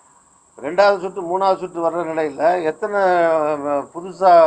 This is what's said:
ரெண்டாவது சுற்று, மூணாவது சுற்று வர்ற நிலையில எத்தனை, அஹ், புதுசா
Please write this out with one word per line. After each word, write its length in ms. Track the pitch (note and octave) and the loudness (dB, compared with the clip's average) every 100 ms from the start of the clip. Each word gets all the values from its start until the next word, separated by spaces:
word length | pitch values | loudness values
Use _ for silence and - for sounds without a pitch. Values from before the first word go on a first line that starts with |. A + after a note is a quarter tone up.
| _ _ _ _ _ - | _ _ _ _ _ -14
ரெண்டாவது 380 | C3 F3+ G3+ G3 | -6 0 2 2
சுற்று, 220 | F#3+ F#3+ | -4 -8
மூணாவது 360 | E3+ F#3 G3 F3+ | -6 -2 0 -2
சுற்று 320 | F3+ E3+ E3 | -4 -4 -4
வர்ற 180 | E3+ D#3+ | -4 -6
நிலையில 560 | D#3+ D#3 C3+ D#3 F3+ | -4 -4 -2 -2 0
எத்தனை, 360 | D#3 D#3 G#3+ G3+ | -4 -6 -4 0
அஹ், 880 | F#3+ F3+ E3+ D#3+ D3+ D3+ C#3+ C#3+ C#3 | 0 2 2 0 -2 -4 -4 -6 -6
புதுசா 480 | E3+ F#3 E3+ F#3 E3+ | -14 -12 0 6 8